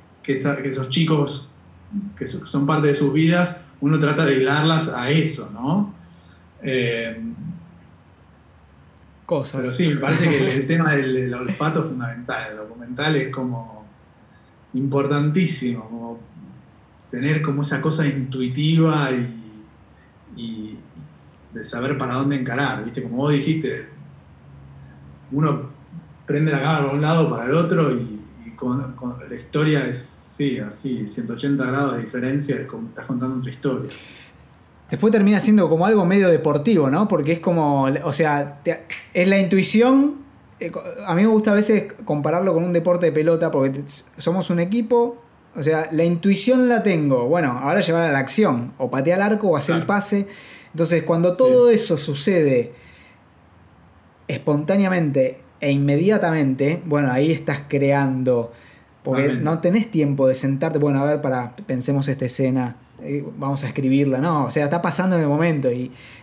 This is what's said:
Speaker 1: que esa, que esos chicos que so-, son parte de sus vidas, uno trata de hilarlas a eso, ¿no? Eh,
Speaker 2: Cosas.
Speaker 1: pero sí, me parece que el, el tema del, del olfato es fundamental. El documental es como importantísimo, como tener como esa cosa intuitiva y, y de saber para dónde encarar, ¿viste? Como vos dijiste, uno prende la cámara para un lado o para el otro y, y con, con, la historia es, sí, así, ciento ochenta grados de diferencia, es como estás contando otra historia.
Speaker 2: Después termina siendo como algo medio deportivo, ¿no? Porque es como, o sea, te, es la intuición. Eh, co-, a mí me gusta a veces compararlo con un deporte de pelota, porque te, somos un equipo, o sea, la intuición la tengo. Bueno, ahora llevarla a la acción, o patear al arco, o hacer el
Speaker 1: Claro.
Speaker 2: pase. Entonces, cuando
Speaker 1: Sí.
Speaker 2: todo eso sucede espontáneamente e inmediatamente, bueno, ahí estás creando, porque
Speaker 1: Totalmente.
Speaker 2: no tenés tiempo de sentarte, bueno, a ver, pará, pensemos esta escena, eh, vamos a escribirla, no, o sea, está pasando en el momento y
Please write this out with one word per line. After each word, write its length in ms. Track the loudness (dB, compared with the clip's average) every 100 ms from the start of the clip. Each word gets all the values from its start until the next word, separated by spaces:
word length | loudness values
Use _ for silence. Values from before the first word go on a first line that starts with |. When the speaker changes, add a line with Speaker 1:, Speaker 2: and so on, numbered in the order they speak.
| -20 _
Speaker 1:
que 100 | -4
esa, 240 | -2 -2 -2
que 140 | -4
esos 180 | -6 -4
chicos 600 | 0 2 2 0 -4 -14 -20 -20 -20 -12 -10 -10 -10
que 100 | -10
so-, 200 | -10 -6
son 200 | -2 0
parte 220 | 2 2
de 60 |
sus 180 | 2 2
vidas, 480 | 2 2 2 0 -4 -18 -4
uno 200 | 0 2
trata 240 | 2 2
de 140 | 2 2
hilarlas 500 | 2 2 2 2 0
a 200 | -4 0
eso, 400 | 0 0 -4 -10
¿no? 420 | -8 -2 0 -2 -6 -20 -20 -20 -20 -20 -12
Eh, 540 | -4 -2 -2 -4 -6 -8 -10 -10 -12 -14 -18 -20 -20 -20 _ _ _ _ _ -20 _ -20 -20 _ -20 -20 -6
Speaker 2:
Cosas. 340 | -4 -4 -6
Speaker 1:
pero 120 | -4
sí, 140 | 0 0
me 80 | 0
parece 300 | 0 0 2
que 120 | 2
el, 100 | 0
el 180 | 0 0
tema 260 | 0 2
del, 180 | 0 0
del 200 | -2 -2
olfato 460 | -4 -6 -4 -2 -2
es 60 | -4
fundamental. 600 | -6 -8 -8 -8 -8 -8
El 40 | -12
documental 580 | -14 -16 -12 -6 -2 -2
es 120 | -2
como 560 | -6 -6 -6 -10 -18 -20 -20 -20 _ _ -20 _ _ _
importantísimo, 1120 | -4 -2 -2 0 0 0 0 0 -2 -4 -6
como 340 | -8 -12 -12 -14 -18 -20 -20 -20 -20 -20 -20 _ -14
tener 320 | -6 -2 0
como 180 | 0 -2
esa 220 | -2 -2
cosa 240 | -2 0 0
intuitiva 1040 | -2 -4 -4 -4 -2 2 4 4 2 0
y, 220 | -2 -4 -8 -18 -20 -20 -20 -20 -20 -20 _ -20
y 440 | -14 -12 -12 -12 -16 -20 -20 -20 -20 -20 -20 -18
de 100 | -16
saber 360 | -12 -6 -4 -4
para 160 | -2
dónde 220 | -2 0 -2
encarar, 460 | -2 -2 -2 -4
¿viste? 180 | -8 -8
Como 160 | -6 -2
vos 140 | 0
dijiste, 540 | 2 0 -2 -2 -6 -12 -20 -20 -20 -20 -20 -20 -20 -20 -20 -20 -20 -20 -20 -6
uno 280 | 0 0 0 -6 -16 -20 -20 -20 -16 -4
prende 240 | 0 0
la 100 | 0
cámara 220 | 0 0
para 100 | 0
un 80 | 0
lado 240 | 2 2 2
o 40 |
para 140 | 0 0
el 60 |
otro 380 | 0 2 2 2
y, 260 | 0 -4 -10 -16 -20 -20
y 40 |
con, 400 | -8 -4 -4 -6
con, 220 | -10 -12 -12 -14
la 60 |
historia 520 | -14 -6 -2 2 0 -2
es, 400 | -6 -10 -20 -18
sí, 280 | -6 -4 -4
así, 480 | -8 -10 -6 -6 -6
ciento 280 | -8 -8
ochenta 320 | -6 -2 -2 -2
grados 300 | -2 -2 -4
de 80 |
diferencia, 520 | -6 -6 -4 -2 -2 -6
es 100 | -6
como 220 | -12 -12
estás 160 | -12
contando 320 | -8 -4 -4 -6
otra 140 | -8
historia. 400 | -6 -4 -4 -6 -14 -20 -20 -20 -20 -20 -20 _ _ -10
Speaker 2:
Después 220 | 0 2
termina 260 | 4 6 4
siendo 280 | 6 6 6
como 160 | 4
algo 200 | 4 4 4
medio 220 | 4 6
deportivo, 580 | 4 4 2 4 4 4
¿no? 200 | 2 2
Porque 240 | 0 0
es 60 | 0
como, 420 | 0 2 2 2
o 280 | 2 0 -2
sea, 480 | 0 0 0 -2 -6
te, 220 | -6 -6 -8 -16 -6
es 160 | 0 4
la 100 | 4
intuición. 800 | 4 2 4 4 6 6 4 0 -12 -20 -20 -12
Eh, 100 | -10
co-, 120 | -10 -12 -10 -2
a 80 |
mí 80 | 2
me 60 | 4
gusta 240 | 4 4
a 20 |
veces 380 | 4 4 2 0 -8
compararlo 500 | -4 -2 0 0 2
con 100 | 2
un 80 | 2
deporte 340 | 2 2 2 2
de 60 |
pelota, 380 | 2 2 2 2
porque 300 | 0 0 -2
te, 20 | -8 -14 -16 -6
somos 320 | -2 -2 0
un 120 | 0
equipo, 640 | 0 -2 2 2 2 -2 -16 _ _
o 80 | -4
sea, 260 | 0 0 0
la 120 | 0
intuición 640 | 2 2 2 2 4 4 4
la 120 | 4
tengo. 460 | 2 2 2 2 2
Bueno, 300 | 2 0 -2
ahora 200 | 0 0
llevarla 280 | 2 2 2
a 40 |
la 60 | 0
acción, 540 | 0 2 2 2 -4 -6
o 120 | -4
patear 300 | 0 2 2
al 120 | 2
arco, 160 | 2 2
o 80 | 2
hacer 160 | 0
el 60 | -2
Speaker 1:
Claro. 160 | 0 0
Speaker 2:
pase. 260 | 0 -2 -2 -8 -20 -20 -12
Entonces, 300 | -4 0 2
cuando 300 | 2 2 2
Speaker 1:
Sí. 60 | 4
Speaker 2:
todo 300 | 4 6 6
eso 280 | 6 2 -2
sucede 720 | -2 -2 0 2 4 2 0 -6 -20 -20 -20 _ _ _ _ _ -20 _ -20 _ _ _ -12
espontáneamente 1120 | -6 -2 0 2 2 2 2 2 2 0 -2 -14 _
e 100 | 0
inmediatamente, 1120 | 2 2 2 4 2 2 2 0 2 0 -2 -2
bueno, 240 | 0 2
ahí 220 | 2 2
estás 280 | 0 -2 -6 -4
creando, 840 | 0 2 2 2 0 2 0 -2 -10 -20 -20 _ _
porque 200 | -4 0
Speaker 1:
Totalmente. 220 | 0 0
Speaker 2:
no 140 | -2 0
tenés 320 | 2 0 0
tiempo 380 | 0 0 2 2
de 60 |
sentarte, 440 | 2 -2 -2 -2 0
bueno, 220 | 2 2
a 40 |
ver, 160 | 2 0
pará, 340 | -2 -4 -6 -10 -6
pensemos 420 | -4 -2 -2 -2
esta 180 | -2 -4
escena, 500 | -2 0 0 -2 -8 -18 -16
eh, 220 | -8 -8 -8 -8
vamos 260 | -6 -4
a 40 | -4
escribirla, 500 | -2 2 2 2 2
no, 260 | 0 0
o 60 | 0
sea, 140 | 0
está 180 | 0 0
pasando 340 | -2 -2 0 2
en 60 |
el 60 | 2
momento 420 | 2 2 0 0
y 180 | -2 -6 -12 -20 -10